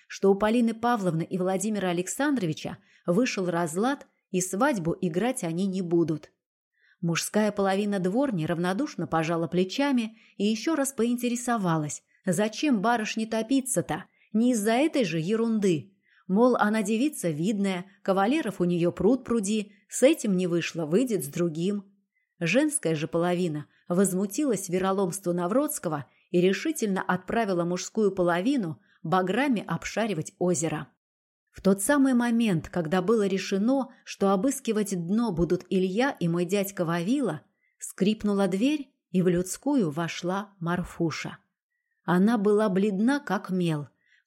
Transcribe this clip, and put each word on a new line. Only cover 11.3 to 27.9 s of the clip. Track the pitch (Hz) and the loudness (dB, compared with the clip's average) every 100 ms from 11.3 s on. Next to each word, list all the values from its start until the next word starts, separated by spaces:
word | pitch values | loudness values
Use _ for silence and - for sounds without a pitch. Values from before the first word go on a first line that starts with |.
| 240 - 233 185 160 151 - _ _ - | -2 -2 0 2 0 -2 -8 _ _ -2
зачем | 175 214 220 302 226 | 0 0 0 0 2
барышне | 214 240 208 - 220 | 2 0 0 -4 -2
топиться-то, | 226 220 269 247 - - 151 - _ _ | -2 0 0 0 -2 -2 -6 -8 _ _
не | 214 240 | 2 2
из-за | 240 202 | 2 2
этой | 233 311 311 | 2 2 2
же | 196 160 | 0 0
ерунды. | 160 220 233 220 202 160 - _ _ _ - | 0 0 0 2 2 0 -2 _ _ _ -2
Мол, | 190 247 240 | 4 4 4
она | 208 220 | 2 2
девица | 208 220 294 294 175 | 0 0 0 -2 -4
видная, | 147 175 208 196 185 180 _ | 0 0 0 -2 -2 -8 _
кавалеров | - 190 196 311 240 - | 0 2 2 2 -2 0
у | |
неё | 175 175 170 | 0 2 0
пруд-пруди, | 165 180 254 - 233 196 220 202 _ _ | 2 2 2 0 -2 0 -2 -4 _ _
с | - | 2
этим | 262 320 226 185 | 4 4 0 0
не | 185 | 2
вышло, | 170 160 160 | 0 -2 -6
выйдет | 151 180 262 202 | 0 2 2 -2
с | 143 | -4
другим. | 165 175 156 180 208 - _ _ _ _ - | -2 -2 -2 -2 -4 -8 _ _ _ _ -6
Женская | 170 214 302 294 160 | 0 2 2 0 -2
же | 160 156 | -2 -2
половина | 170 175 175 180 151 139 _ - | -2 0 0 -2 -4 -10 _ -4
возмутилась | 175 196 180 202 240 302 208 - | 0 2 0 -4 -2 -2 -2 -2
вероломству | 180 190 196 190 - 180 | -2 0 0 -2 -4 -4
Навродского | 175 175 233 294 - 180 151 - _ _ | -2 0 0 -2 -4 -6 -6 -8 _ _
и | 175 | 2
решительно | 180 190 320 311 214 190 | 2 2 -4 -4 -2 -2
отправила | - 180 - 226 214 180 | -2 -4 -2 -2 0 -2
мужскую | 170 180 - | -2 -4 -6